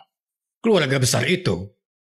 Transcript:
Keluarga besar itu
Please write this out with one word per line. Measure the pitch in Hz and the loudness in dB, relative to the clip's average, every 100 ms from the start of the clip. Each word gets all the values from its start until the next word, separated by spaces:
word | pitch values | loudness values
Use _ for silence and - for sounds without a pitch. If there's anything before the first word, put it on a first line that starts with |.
| - _ _ _ _ _ | -20 _ _ _ _ _
Keluarga | 226 202 143 135 | 2 2 2 0
besar | 127 113 113 | 0 0 0
itu | 175 156 87 98 - _ _ | -2 -2 -4 -6 -16 _ _